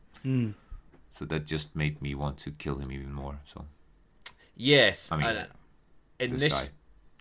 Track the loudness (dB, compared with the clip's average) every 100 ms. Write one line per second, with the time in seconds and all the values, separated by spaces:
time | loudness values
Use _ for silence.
0 | -20 -8 -2 0 0 -6 -14 -16 -16 -20
1 | -20 -12 -4 -4 -2 -4 -4 -2 -2 -2
2 | -6 -4 -4 -4 -10 -8 -6 -4 -6 -8
3 | -8 -8 -8 -10 -12 -14 -16 -18 -20 -20
4 | _ -18 -16 -16 -20 -2 6 8 8 6
5 | 0 2 2 0 -6 -16 -20 -20 _ -20
6 | -20 -6 -4 2 2 2 -2 -10 -20 -20
7 | -20 -16